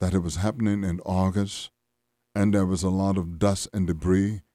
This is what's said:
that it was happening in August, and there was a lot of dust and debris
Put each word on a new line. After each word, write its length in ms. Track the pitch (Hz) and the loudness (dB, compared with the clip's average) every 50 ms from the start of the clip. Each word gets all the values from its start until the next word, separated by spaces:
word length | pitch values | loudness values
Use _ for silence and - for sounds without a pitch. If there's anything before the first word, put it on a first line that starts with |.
that 140 | 92 90 87 | -2 0 0
it 60 | 95 | 0
was 160 | 85 85 76 | 0 -2 -2
happening 460 | 82 92 107 110 135 113 107 101 104 98 | -2 -2 -2 -2 0 0 0 0 0 0
in 180 | 92 85 87 | -2 -4 -4
August, 680 | - 95 92 92 95 95 92 101 101 98 - - - - _ _ _ _ _ _ _ _ _ _ _ _ - | -4 -2 0 2 2 2 2 0 -2 -2 -4 -10 -12 -14 _ _ _ _ _ _ _ _ _ _ _ _ -2
and 180 | 104 101 104 101 | 0 2 4 4
there 140 | 101 95 | 4 2
was 160 | 92 95 85 87 | 2 0 0 0
a 60 | 95 | 0
lot 300 | 92 95 98 98 98 95 | 0 2 2 0 0 0
of 200 | 87 82 85 80 | -2 -4 -2 0
dust 300 | 104 101 98 - - - - | 0 2 2 0 -4 -6 -4
and 140 | 104 92 | -2 -2
debris 540 | 85 85 78 78 90 92 95 98 101 110 101 - _ | -2 -2 -2 0 2 2 2 2 0 -2 -6 -12 _